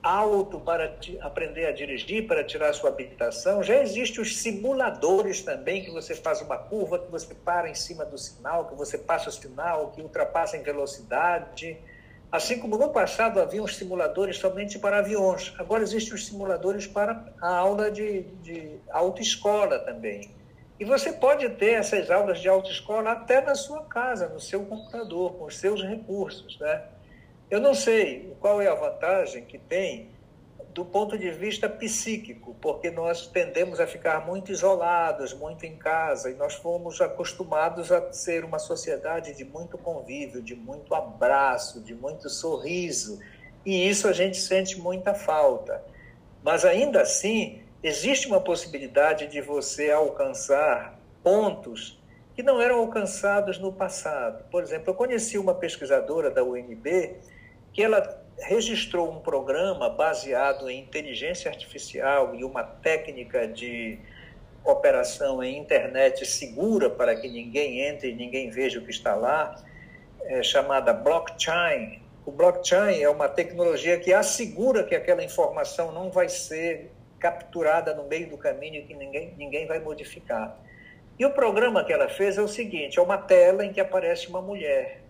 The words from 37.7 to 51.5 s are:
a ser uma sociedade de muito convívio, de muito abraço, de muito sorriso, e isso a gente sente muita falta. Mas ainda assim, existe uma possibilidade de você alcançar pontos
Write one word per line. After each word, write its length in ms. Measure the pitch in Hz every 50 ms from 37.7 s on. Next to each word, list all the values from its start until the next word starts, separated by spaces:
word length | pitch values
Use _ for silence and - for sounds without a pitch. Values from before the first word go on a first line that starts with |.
| 170 175 170 160
a 220 | 175 - - - -
ser 320 | - - - 165 165 160
uma 140 | 165 160 151
sociedade 760 | 151 - 170 160 - - 147 135 - 156 165 170 160 151 143
de 120 | 139 131
muito 320 | - - 156 170 170 - -
convívio, 640 | - 175 165 143 127 - 127 143 143 127 123 127 113
de 120 | 113 123
muito 400 | 120 113 110 - - - - -
abraço, 840 | - - 113 107 110 123 123 139 139 139 135 127 120 - - - 123
de 140 | 107 113 117
muito 340 | 117 131 143 156 139 - 143
sorriso, 880 | - - - 165 156 127 - 151 175 180 175 165 139 - - 208 208 - - - - - - - - - -
e 240 | 196 190 180 180 196
isso 180 | 202 196 -
a 60 | 208 180
gente 240 | 165 185 196 185
sente 420 | - - - 190 190 190 185 - 180
muita 360 | 170 175 185 185 185 202 202
falta. 680 | - - - - 156 151 135 123 113 - - - - - - - - - - - - - - - - -
Mas 240 | 147 160 170 170
ainda 340 | 185 175 202 269 294 240 185
assim, 600 | 139 - - - - 202 226 220 - - - - - - - - -
existe 440 | 156 147 147 156 233 277 - -
uma 140 | 269 208 185
possibilidade 880 | 185 185 170 160 - 165 151 139 139 123 - 139 147 156 151 151 151 147
de 120 | 147 147
você 500 | 135 139 147 143 131 - - - 147 151
alcançar 1080 | 151 156 156 139 - - 139 135 131 - - - 139 139 151 151 123 117 - - - - - - - _ -
pontos 760 | 175 190 214 214 202